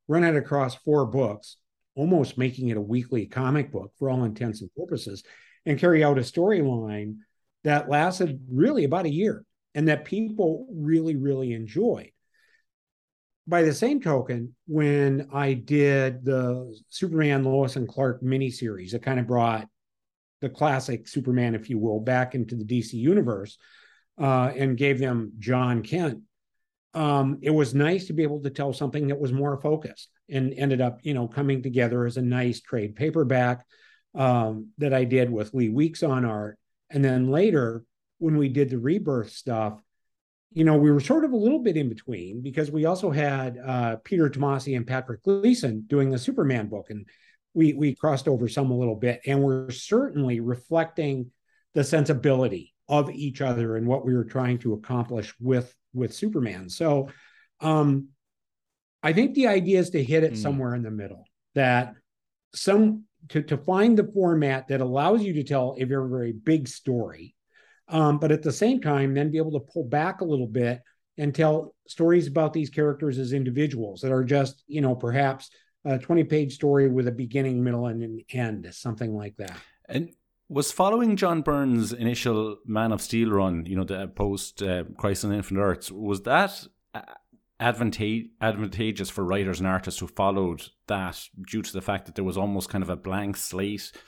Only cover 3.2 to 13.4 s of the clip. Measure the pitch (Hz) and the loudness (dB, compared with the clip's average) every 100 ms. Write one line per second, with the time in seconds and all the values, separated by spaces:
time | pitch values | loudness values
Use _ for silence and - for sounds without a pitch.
3.2 | 98 131 131 147 139 95 101 - 135 127 | -4 -2 0 0 -2 -6 -10 -6 -2 0
4.2 | 117 107 120 107 95 - 180 135 107 98 | -2 -4 -6 -6 -12 -10 -8 -6 -8 -14
5.2 | - - - _ 165 139 175 160 147 135 | -16 -20 -20 _ -2 2 4 6 6 4
6.2 | 120 170 190 196 139 117 110 104 107 107 | 0 0 2 2 2 -2 -4 -6 -8 -12
7.2 | _ _ _ _ 151 147 135 147 170 185 | _ _ _ _ 0 0 2 0 0 0
8.2 | 170 131 - 127 226 269 139 175 165 151 | -2 -4 -4 2 2 4 0 0 -2 0
9.2 | 214 - - _ _ 147 156 151 - 202 | -2 -2 -12 _ _ 0 2 2 -2 -4
10.2 | 220 214 165 160 262 170 147 160 160 143 | -4 0 -2 -2 -8 -6 0 2 2 -2
11.2 | 139 135 127 113 107 135 233 107 - _ | -2 -2 -2 -6 -6 -2 -2 -2 -8 _
12.2 | _ _ _ _ _ _ _ _ _ _ | _ _ _ _ _ _ _ _ _ _
13.2 | _ _ | _ _